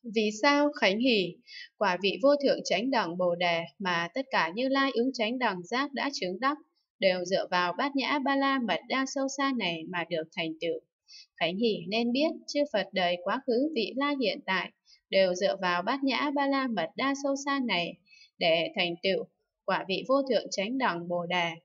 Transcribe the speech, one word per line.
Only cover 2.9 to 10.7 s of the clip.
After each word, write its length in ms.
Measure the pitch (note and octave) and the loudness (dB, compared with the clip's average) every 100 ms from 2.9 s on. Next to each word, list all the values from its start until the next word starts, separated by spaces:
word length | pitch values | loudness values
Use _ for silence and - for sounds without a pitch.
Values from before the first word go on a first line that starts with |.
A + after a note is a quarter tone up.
đẳng 260 | C4 F3+ F3 | 0 -2 0
Bồ 180 | F3+ F3 | 0 2
Đề 260 | F3 E3+ E3+ _ | 0 0 -4 _
mà 280 | F#3+ E3+ E3+ | -2 0 -2
tất 80 | - C4+ | -4 -2
cả 200 | G#3 E3 F#3+ | 0 0 -2
Như 140 | C4 | 0
Lai 220 | C4+ C4+ | 2 2
ứng 160 | A3+ B3 | 0 -2
chánh 260 | C4 G#3+ B3+ | 0 -2 0
đẳng 240 | A#3+ F#3 | -2 -2
giác 300 | F3 A#3+ C#4+ | -4 -4 -2
đã 160 | C#4+ C#4 | -4 -4
chứng 260 | C#4+ F#3 G3 | -4 -6 -2
đắc 180 | C4 D4 _ _ _ _ | -2 -2 _ _ _ _
đều 260 | F#3+ F3+ F3+ | 2 2 0
dựa 220 | F#3+ - | -2 0
vào 220 | F3+ F3 F3 | 0 0 0
Bát 180 | C#4 C#4 | -2 0
Nhã 240 | B3+ D4 | 0 0
Ba 160 | C4+ C#4 | 0 2
La 240 | C#4 C4+ A3+ | 2 0 0
Mật 120 | E3+ - | -2 -2
Đa 180 | B3+ C4+ | -2 -2
Sâu 200 | C#4+ C4+ C4 | -2 -4 -2
Sa 140 | C#4 B3+ | -2 0
này 260 | F#3 E3 D#3+ | -2 -4 -6
mà 140 | F3+ E3 | -6 -2
được 140 | E3+ D#3+ - | -4 -4 -4
thành 160 | E3 D#3+ | -6 -4
tựu. 180 | E3 | -4